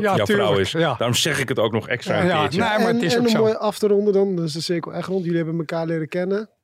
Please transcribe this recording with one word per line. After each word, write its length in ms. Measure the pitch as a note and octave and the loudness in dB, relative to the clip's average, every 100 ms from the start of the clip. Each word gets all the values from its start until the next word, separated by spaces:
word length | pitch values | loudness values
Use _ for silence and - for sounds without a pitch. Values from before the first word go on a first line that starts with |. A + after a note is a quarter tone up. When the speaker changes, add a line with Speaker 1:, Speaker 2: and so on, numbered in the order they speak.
Speaker 1:
Ja, 140 | G#3 F#3 | 2 2
Speaker 2:
jouw 100 | G2+ | 2
vrouw 100 | G2+ G#2 | 2 2
Speaker 1:
tuurlijk, 120 | G2+ | 2
Speaker 2:
is. 120 | F#2 | 0
Speaker 1:
ja. 220 | D#3+ E3 B2+ | 0 0 0
Speaker 2:
Daarom 160 | A#2 | 0
zeg 240 | A#2+ E3 C#3 | 0 0 -2
ik 80 | C3 | -2
het 100 | B2 | 0
ook 140 | A2 | 0
nog 160 | A2+ - | 0 -4
extra 260 | B2 G3 | -6 -2
Speaker 1:
Ja, 60 | G#2+ | 0
Speaker 2:
een 60 | F3+ | 2
Speaker 1:
ja. 140 | D#3+ | 2
Speaker 2:
keertje. 200 | D3 D#3+ | 0 0
Speaker 1:
Nee, 80 | A3+ G#3+ | 0 2
maar 100 | A3+ | 2
Speaker 3:
En, 60 | |
Speaker 1:
het 80 | A#3 | 0
is 80 | - | 2
Speaker 3:
en 60 | A#3 | 2
Speaker 1:
ook 60 | A#3+ | 2
Speaker 3:
om 40 | |
Speaker 1:
zo. 60 | A3 | 4
Speaker 3:
mooi 120 | A3 | 2
af 240 | A3 G#3 - | 2 -2 0
te 80 | G#3 | 2
ronden 260 | G3+ G#3 | 4 4
dan, 240 | G3 G3 F3+ | 2 2 0
dus 160 | E3 | -4
de 80 | D#3+ | -4
cirkel 320 | D3+ E3+ - | -4 -4 -4
echt 140 | E3+ E3 | -8 -4
rond. 140 | F#3+ | -4
Jullie 140 | E3+ E3+ | -2 -2
hebben 200 | D#3+ E3 | -2 -4
elkaar 280 | D3+ E3+ E3 | -4 -4 -2
leren 220 | E3 D#3+ | -4 -4
kennen 400 | F3+ F#3 G3+ A3 _ | -4 -2 -4 -6 _